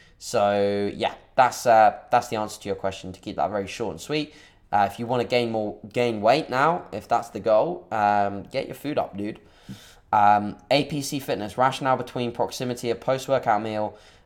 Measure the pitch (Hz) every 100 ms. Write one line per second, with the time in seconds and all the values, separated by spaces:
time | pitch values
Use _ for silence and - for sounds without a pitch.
0 | - _ - 117 101 101 101 101 101 -
1 | 101 - _ - 123 - 127 110 107 -
2 | - 120 - 110 107 - 101 95 95 90
3 | 95 90 107 80 78 104 95 - 110 80
4 | - 151 147 - - _ - 104 101 -
5 | 120 127 117 123 117 113 104 - 104 113
6 | 120 110 104 143 - 127 151 175 - 104
7 | - 117 - 110 107 107 151 180 - 110
8 | 104 104 101 98 - 131 - - 143 147
9 | 90 98 104 - - _ - - - -
10 | - 107 104 104 104 - - 139 139 147
11 | 135 147 135 127 104 - 131 131 139 127
12 | 123 131 120 120 104 - 127 120 120 113
13 | - 131 131 131 123 104 110 107 107 -
14 | - -